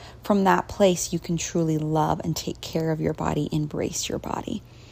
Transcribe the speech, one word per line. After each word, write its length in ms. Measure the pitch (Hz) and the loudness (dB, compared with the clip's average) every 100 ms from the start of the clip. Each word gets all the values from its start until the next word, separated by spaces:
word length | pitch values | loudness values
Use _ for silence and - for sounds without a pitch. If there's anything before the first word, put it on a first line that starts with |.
| - - | -18 -16
from 220 | - 202 | 0 4
that 240 | 190 180 - | 6 4 2
place, 420 | - 202 175 - | 4 4 4 0
you 80 | 170 | -4
can 200 | - 170 | -2 -4
truly 400 | - 170 160 156 | 0 0 2 2
love 420 | 151 156 156 - | 2 2 2 0
and 140 | 170 156 | -2 -2
take 240 | - - | -4 -8
care 300 | - 160 160 | -6 -2 0
of 100 | 156 | 0
your 140 | 156 | 0
body, 340 | 156 160 151 147 | 0 -2 0 0
embrace 560 | 156 147 - - - - | -2 -2 -2 -4 -4 -4
your 120 | - | -6
body. 440 | - - - - - - - | -4 -6 -4 -8 -8 -20 -18